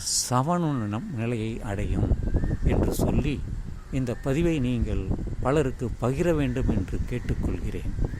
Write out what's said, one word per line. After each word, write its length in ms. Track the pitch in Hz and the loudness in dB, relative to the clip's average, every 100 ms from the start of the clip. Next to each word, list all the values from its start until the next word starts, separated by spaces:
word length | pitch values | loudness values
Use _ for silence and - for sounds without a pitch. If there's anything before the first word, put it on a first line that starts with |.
| - - | -2 -2
சமனுணம் 920 | - 123 143 175 160 135 104 107 214 | 2 2 2 2 0 0 -2 -4 -4
நிலையை 400 | 120 117 117 110 113 | -4 -2 -2 -4 -4
அடையும் 460 | 110 98 - 95 - - - - - - | -4 -2 0 2 2 2 2 2 2 2
என்று 280 | - - - | 2 4 2
சொல்லி 400 | - - - 147 123 - - - - - | 2 2 2 2 0 -4 -6 -6 -10 -6
இந்த 200 | 135 123 | -2 -2
பதிவை 400 | 110 143 135 170 156 | -2 0 2 2 2
நீங்கள் 440 | 123 123 110 95 95 - - - | 2 0 0 0 0 -2 -2 -2
பலருக்கு 460 | 123 151 131 123 117 | 2 2 2 0 -4
பகிர 340 | - 120 135 175 | 0 0 2 2
வேண்டும் 380 | 156 135 120 123 | 2 2 2 2
என்று 280 | 98 - - | 2 0 -2
கேட்டுக்கொள்கிறேன். 920 | - 123 - - - 90 - 95 - - - | -2 -2 -2 -2 0 -2 -4 -4 -4 -2 -2